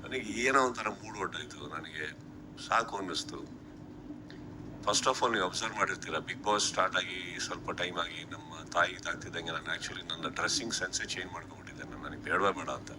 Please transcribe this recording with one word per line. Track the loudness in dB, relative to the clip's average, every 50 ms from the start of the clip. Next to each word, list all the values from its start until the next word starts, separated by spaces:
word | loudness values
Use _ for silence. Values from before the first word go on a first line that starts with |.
| -6
ನನಗೆ | -2 -2 -2 -2 0 0 4
ಏನೋ | 4 8 8 8 8
ಒಂಥರ | 8 4 2 0 0
ಮೂಡ್ | 0 -2 -8 -8 -2 -2
ಹೊರ್ಟೋಯ್ತು, | -2 0 0 -2 -4 -4 -6 -8
ನನಗೆ | -8 -6 -6 -6 -8 -6 -6 -4 -4 -4 -6 -8 -12 -14 -12 -12 -14 -14 -12 -10 0 4
ಸಾಕು | 4 4 4 4 -2 -2
ಅನ್ನಿಸ್ತು. | -2 0 0 -2 -2 -4 -6 -8 -10 -10 -12 -14 -14 -14 -14 -14 -14 -12 -12 -12 -10 -10 -10 -10 -10 -12 -12 -10 -10 -10 -10 -10 -10 -10 -10 -4 0
First | 4 4 6 6 6 4
of | 6
all, | 4 4 6
ನೀವು | 4 4
ಅಬ್ಸರ್ವ್ | 2 2 0 -2 -2 2
ಮಾಡಿರ್ತೀರ, | 2 2 2 2 -2 -2 -2 -2
Bigg | -2 -2 -2 -6 -2 2
Boss | 4 4 6
ಸ್ಟಾರ್ಟ್ | 4 4 4 4 2 4 4 2
ಆಗಿ | 0 0 -4 -4 -4 -6 -4 -4
ಸ್ವಲ್ಪ | -2 -2 -4 -4 -4 -4
ಟೈಮ್ | -2 0 0 0 0 0
ಆಗಿ | -2 -2 -2 -8 -8
ನಮ್ಮ | -8 -10 -10 -10 -10 -10 -10 -10 -2
ತಾಯಿ | 4 4 4 4 4
ಇದಾಗ್ತಿದ್ದಂಗೆ | -2 -2 -2 -2 -2 -4 -4 -4 -4 -2 -2
ನಾನು | -2 -2 -2 -2 -4
actually | -2 -2 -4 -6 -6 -4 -4
ನನ್ನ | -4 -2 -2 -4
ಡ್ರೆಸ್ಸಿಂಗ್ | -2 0 2 4 4 2 2 2 0
ಸೆನ್ಸೇ | 0 0 0 0 -2 -2
ಚೇಂಜ್ | -2 -2 -4 -4 -4 -6
ಮಾಡ್ಕೊಂಡ್ಬಿಟ್ಟಿದ್ದೆ. | -8 -10 -10 -12 -12 -12 -12 -10 -10 -10 -10
ನಾನು, | -8 -8 -6
ನನಗೆ | -6 -6 -6
ಬೇಡವೇ | 0 2 4 6 6 6
ಬೇಡ | 4 4 0 -2
ಅಂತ. | -2 -4 -4 -8 -10